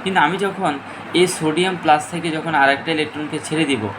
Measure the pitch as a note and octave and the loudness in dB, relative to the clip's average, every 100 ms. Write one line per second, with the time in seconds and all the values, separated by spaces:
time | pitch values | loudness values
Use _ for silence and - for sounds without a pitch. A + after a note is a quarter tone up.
0 | F#3+ F#3 D3+ F#3 G3 F3+ F#3 C#3+ - - | 0 2 2 2 -2 0 -2 -2 -8 -14
1 | - E3 F3+ - D#3 D#3 F#3 F3 E3+ D3+ | -2 2 2 2 0 2 0 0 4 4
2 | - E3+ E3 D#3 D#3 D3+ C#3 C#3 - D#3+ | 2 -4 -4 -4 -2 2 4 2 0 -2
3 | D#3 D3 D3+ D3+ - D#3 D3+ C3 G#2 | -2 -4 -6 -6 -4 -2 0 0 -2